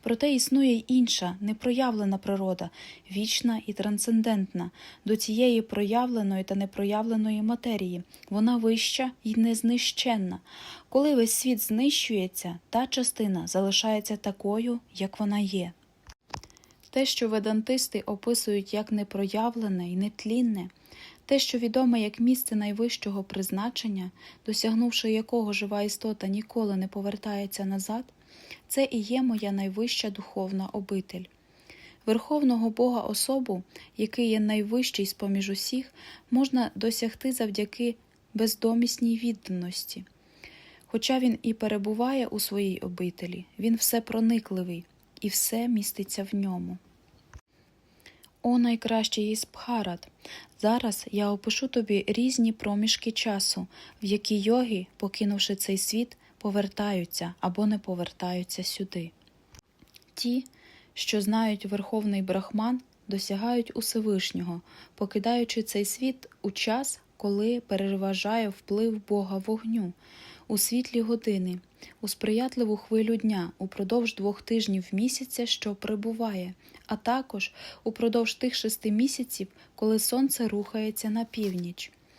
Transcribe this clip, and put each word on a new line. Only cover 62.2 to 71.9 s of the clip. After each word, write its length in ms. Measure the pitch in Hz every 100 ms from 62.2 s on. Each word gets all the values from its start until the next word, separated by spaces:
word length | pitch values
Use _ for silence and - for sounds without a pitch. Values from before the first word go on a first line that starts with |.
Брахман, 580 | 190 190 185 208 226 254 - _ -
досягають 680 | 196 - 196 233 240 226 -
Усевишнього, 840 | - 226 214 190 - 185 175 170 - - -
покидаючи 680 | - 202 208 214 240 233 226
цей 220 | 220 202
світ 440 | 202 - 262 254 - _
у 80 | 202
час, 500 | 196 - 233 269 - _ _
коли 440 | 202 202 220 240
переважає 880 | - 196 196 196 196 190 202 226 214
вплив 520 | 190 - 202 226 214 202
Бога 300 | 208 190 196
вогню, 540 | 190 220 226 226 180 - - - - - -
у 100 | 208
світлі 420 | - 240 254 240
години, 580 | 226 233 226 196 180 180 - _ -